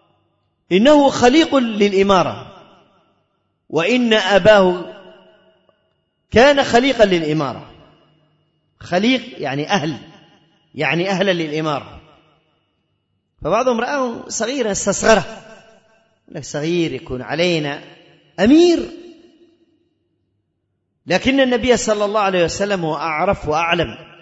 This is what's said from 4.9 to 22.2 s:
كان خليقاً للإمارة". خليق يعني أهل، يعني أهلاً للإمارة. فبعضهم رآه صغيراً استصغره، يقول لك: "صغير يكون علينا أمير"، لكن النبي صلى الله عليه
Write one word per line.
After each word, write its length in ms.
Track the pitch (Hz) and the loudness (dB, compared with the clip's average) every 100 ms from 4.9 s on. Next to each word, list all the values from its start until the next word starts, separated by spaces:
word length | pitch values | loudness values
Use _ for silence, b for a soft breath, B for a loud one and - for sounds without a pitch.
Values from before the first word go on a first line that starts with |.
| - - - _ _ _ _ _ _ _ _ _ _ _ | -18 -20 -20 _ _ _ _ _ _ _ _ _ _ _
كان 320 | - 269 285 | 4 4 4
خليقاً 420 | 269 233 269 254 208 | 2 2 2 2 2
للإمارة". 640 | 180 156 156 139 101 - - - _ _ _ _ _ _ _ _ _ | 2 -2 -2 -4 -8 -14 -20 -20 _ _ _ _ _ _ _ _ _
خليق 640 | - 175 214 262 - - | -6 -2 0 -2 -4 -12
يعني 280 | 147 135 151 | -8 -8 -4
أهل، 280 | 196 147 123 - - _ _ _ _ _ - | -4 -4 -8 -14 -20 _ _ _ _ _ -8
يعني 340 | 143 160 185 | -4 -2 -2
أهلاً 240 | 190 196 | -2 -2
للإمارة. 680 | 180 160 151 156 143 95 - - _ _ _ _ _ _ _ _ _ _ _ _ _ | -2 -4 -6 -4 -6 -8 -18 -20 _ _ _ _ _ _ _ _ _ _ _ _ _
فبعضهم 380 | 147 202 254 240 | -4 -2 0 -2
رآه 480 | 247 285 254 233 - | -4 -4 -6 -8 -12
صغيراً 440 | - 220 277 220 | -8 -6 -4 -4
استصغره، 540 | 196 - 185 208 214 - - - - _ _ _ _ _ _ | -4 -4 -2 2 2 0 -10 -20 -20 _ _ _ _ _ _
يقول 120 | _ - | _ -18
لك: 80 | |
"صغير 480 | 135 151 151 175 160 | -12 -8 -4 -2 -2
يكون 300 | 131 - 127 | -6 -10 -12
علينا 640 | 110 143 180 165 147 147 - - _ _ _ - | -8 -4 -2 -2 -4 -8 -14 -20 _ _ _ 0
أمير"، 400 | 202 302 349 330 - - - - _ _ _ _ _ _ _ _ _ _ _ _ _ _ _ _ _ _ - | 4 6 6 4 -4 -12 -20 -20 _ _ _ _ _ _ _ _ _ _ _ _ _ _ _ _ _ _ -4
لكن 340 | 180 233 269 | -2 0 0
النبي 380 | 262 247 254 233 | 2 0 2 0
صلى 280 | - 214 202 | 0 -2 -2
الله 140 | |
عليه 240 | 214 | 0